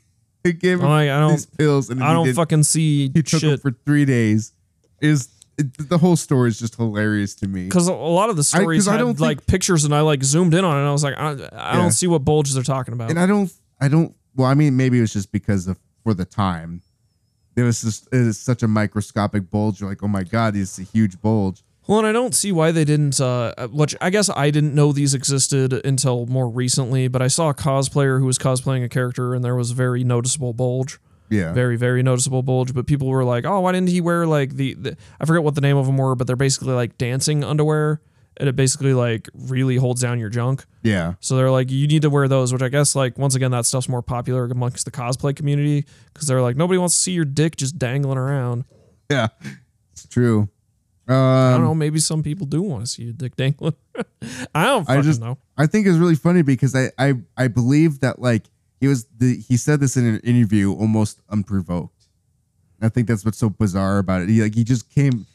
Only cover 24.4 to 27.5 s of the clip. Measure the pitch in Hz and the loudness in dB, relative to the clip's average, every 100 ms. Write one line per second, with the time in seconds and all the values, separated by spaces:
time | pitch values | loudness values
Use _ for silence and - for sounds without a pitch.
24.4 | 143 151 151 139 147 143 143 135 131 139 | 0 2 2 2 2 2 0 -2 -2 -2
25.4 | - 139 131 131 135 135 139 123 120 131 | 0 0 0 -2 -2 -2 0 -2 -2 -2
26.4 | 127 113 123 135 127 131 131 127 127 147 | -2 -2 -2 -2 -2 0 0 0 0 0
27.4 | 165 | -2